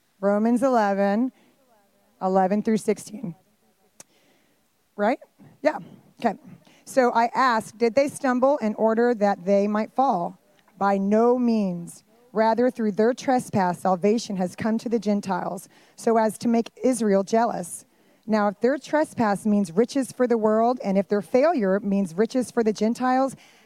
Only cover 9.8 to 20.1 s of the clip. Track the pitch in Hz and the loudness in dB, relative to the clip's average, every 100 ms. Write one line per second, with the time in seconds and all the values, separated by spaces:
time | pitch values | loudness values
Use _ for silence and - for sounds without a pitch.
9.8 | 220 - 269 196 175 185 _ _ _ - | -2 0 0 0 -4 -10 _ _ _ -2
10.8 | 196 196 196 214 240 254 240 220 196 175 | 0 0 2 2 4 2 2 0 0 -4
11.8 | 170 - _ _ _ 208 220 226 247 247 | -10 -18 _ _ _ 0 2 2 0 0
12.8 | 214 190 220 262 - 254 - 214 180 175 | -2 2 0 0 0 -2 0 0 0 0
13.8 | 190 190 202 226 - 190 185 - 226 220 | 0 2 2 0 -2 -4 -4 -4 -2 -2
14.8 | 233 226 196 208 196 180 180 180 - _ | -2 -2 0 -2 -2 -4 -4 -10 -14 _
15.8 | _ - - 226 220 - 240 233 226 - | _ -6 0 2 0 -2 0 0 -2 -2
16.8 | 254 254 220 196 196 226 233 175 175 - | -2 0 2 2 2 0 0 -2 -10 -14
17.8 | - _ _ _ - 214 208 196 240 277 | -20 _ _ _ -4 0 0 0 0 -2
18.8 | - 302 311 - 220 202 214 208 185 165 | -2 -2 -2 0 0 0 0 0 0 0
19.8 | 240 277 247 | 0 -2 -4